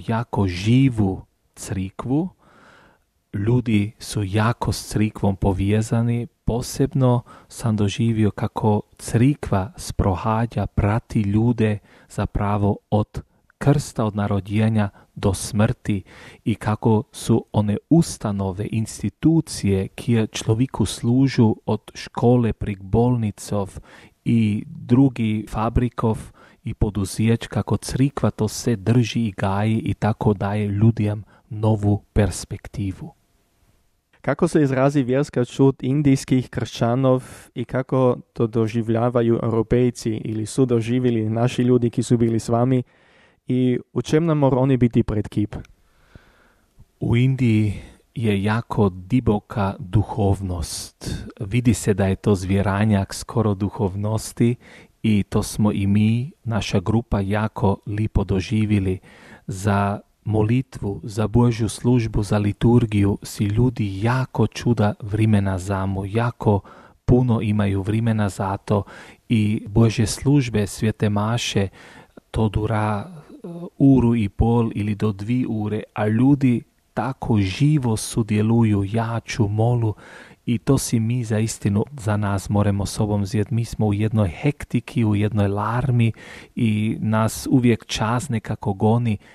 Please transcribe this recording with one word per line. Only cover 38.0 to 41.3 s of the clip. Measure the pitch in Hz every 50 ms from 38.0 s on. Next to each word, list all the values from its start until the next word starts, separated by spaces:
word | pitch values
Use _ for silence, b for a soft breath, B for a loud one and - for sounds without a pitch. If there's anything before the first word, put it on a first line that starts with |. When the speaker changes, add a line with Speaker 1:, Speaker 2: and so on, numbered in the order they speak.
| 127 123 123 - - _ _
Speaker 2:
to | - 120
doživljavaju | 113 110 117 113 107 110 120 110 113 113 113 117 123 120 120 117 117 117 - -
Europejci | 117 110 113 110 - 123 123 127 123 117 - - 117
ili | 107 110 - - 110 110 107
su | 107 - - 131
doživjeli | 123 120 117 110 113 120 127 127 123 117 113 107 110